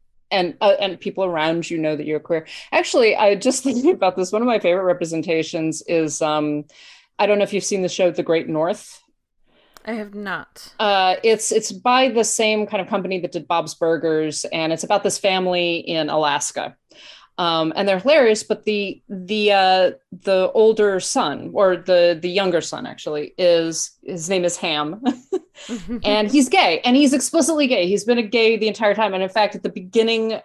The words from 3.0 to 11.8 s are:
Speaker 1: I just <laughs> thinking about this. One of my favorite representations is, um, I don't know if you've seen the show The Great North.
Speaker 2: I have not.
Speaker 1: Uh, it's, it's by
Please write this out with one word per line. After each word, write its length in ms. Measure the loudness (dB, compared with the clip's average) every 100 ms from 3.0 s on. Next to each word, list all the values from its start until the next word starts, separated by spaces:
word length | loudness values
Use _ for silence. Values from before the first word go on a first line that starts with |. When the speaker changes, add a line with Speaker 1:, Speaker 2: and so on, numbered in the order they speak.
| 4 4
Speaker 1:
I 180 | 4
just 280 | 4 2 0
<laughs> 20 |
thinking 280 | -2 0 2
about 240 | 2 2 0
this. 140 | -2
One 120 | 0
of 40 | 0
my 100 | 2
favorite 260 | 2 2
representations 1000 | 2 0 -2 -4 -2 -2 -2 -4 -4 -4
is, 380 | -2 0 0 -2
um, 420 | -2 0 -2 -4 -8 _ -20 -20 _ -2
I 80 | 0
don't 120 | 2
know 60 |
if 80 | 0
you've 100 | -2
seen 180 | -4 -4
the 60 | -4
show 220 | 0 0
The 120 | 0
Great 260 | -2 -2 -2
North. 540 | -4 -2 -4 -10 -20 _ _ _ _ _ _ _ -18
Speaker 2:
I 80 | -10
have 220 | -10 -10
not. 600 | -12 -10 -10 -12 -20 -14 -2
Speaker 1:
Uh, 380 | 2 4 4 2
it's, 260 | 2 2 2
it's 220 | -2 -2
by 360 | -2